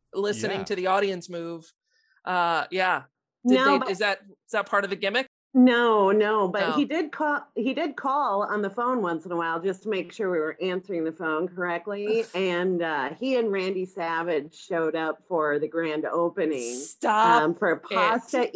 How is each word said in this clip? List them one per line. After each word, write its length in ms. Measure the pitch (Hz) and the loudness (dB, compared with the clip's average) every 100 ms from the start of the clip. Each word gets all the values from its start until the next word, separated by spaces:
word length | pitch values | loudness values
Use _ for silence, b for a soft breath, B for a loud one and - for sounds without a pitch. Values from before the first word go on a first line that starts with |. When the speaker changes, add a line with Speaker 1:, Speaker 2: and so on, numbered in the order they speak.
| _ | _
Speaker 1:
listening 460 | - 202 214 214 190 | -4 -2 -2 -4 -4
Speaker 2:
Yeah. 40 | - | -4
Speaker 1:
to 100 | 196 | -2
the 120 | 185 | 2
audience 420 | 190 202 185 170 | 2 2 -2 -8
move. 400 | 170 170 170 160 _ _ _ _ _ | -8 -8 -10 -14 _ _ _ _ _
Uh, 400 | - 180 170 160 - | -2 2 2 2 0
yeah. 320 | 185 185 160 - _ _ _ 240 | 0 2 0 -2 _ _ _ 4
Did 100 | 254 | 6
Speaker 3:
No, 180 | 269 | 6
Speaker 1:
they, 60 | 277 | 4
Speaker 3:
but 100 | 262 | 2
Speaker 1:
is 80 | 185 | 0
that, 200 | 208 196 | -2 -2
is 300 | 202 180 _ | -6 -20 _
that 140 | 214 196 | -4 0
part 140 | 202 196 | 0 0
of 40 | |
the 60 | 185 | -2
gimmick? 320 | 196 220 269 _ _ | -2 -2 -4 _ _
Speaker 3:
No, 580 | 262 254 240 240 214 196 | 6 6 6 4 6 6
no, 360 | 208 208 214 202 | 4 4 2 0
but 140 | 208 | 0
Speaker 1:
No. 100 | 170 156 | 0 0
Speaker 3:
he 80 | - | 0
did 260 | 311 311 | -2 -4
call, 300 | - 311 285 - - | -4 -2 -2 -6 -4
he 180 | 247 | -4
did 240 | 262 320 269 | -2 -4 -4
call 460 | 269 277 277 202 | -2 0 0 -2
on 180 | 208 208 | -2 -2
the 80 | 202 | -4
phone 320 | 196 240 254 | -2 -2 -2
once 240 | 185 165 175 | -2 -4 -4
in 80 | |
a 20 | 170 | -4
while 240 | 165 165 | -2 -2
just 240 | 185 185 | -4 -4
to 60 | 214 | -4
make 240 | 196 170 | -4 -6
sure 180 | - 196 | -4 -2
we 80 | 175 | 0
were 160 | 156 - | -2 -4
answering 420 | 185 180 175 175 | -4 -4 -4 -4
the 80 | 160 | -4
phone 380 | 160 165 156 185 | -4 -4 -2 -2
correctly. 720 | 180 180 170 185 202 208 226 220 | -4 -4 -4 -6 -6 -2 -2 -2
Speaker 1:
<laughs> 40 | |
Speaker 3:
And, 480 | - 190 175 185 180 | -2 -2 0 0 0
uh, 280 | 165 151 135 156 | -2 -2 -4 -4
he 160 | 262 254 | -2 0
and 160 | 226 | 0
Randy 340 | 196 185 190 185 | -2 -2 -4 -6
Savage 720 | 190 165 165 170 160 147 - | -6 -4 -4 -2 -2 -4 -12
showed 400 | - 170 160 160 | -6 -2 -2 -2
up 220 | 160 156 _ | -4 -6 _
for 320 | 175 151 147 | -2 0 0
the 80 | 151 | -2
grand 380 | 165 165 156 143 | -2 -2 -2 -2
opening, 720 | 156 170 170 160 139 120 123 | -2 -2 0 -2 -2 -4 -6
Speaker 1:
Stop 640 | - - 294 214 226 233 | -8 -4 0 4 4 4
Speaker 3:
um, 100 | - - | 2 2
for 160 | 196 | 0
a 40 | 160 | 0
Speaker 1:
it. 80 | |
Speaker 3:
pasta 640 | - 190 180 226 - 262 233 | -2 0 2 0 -2 -2 0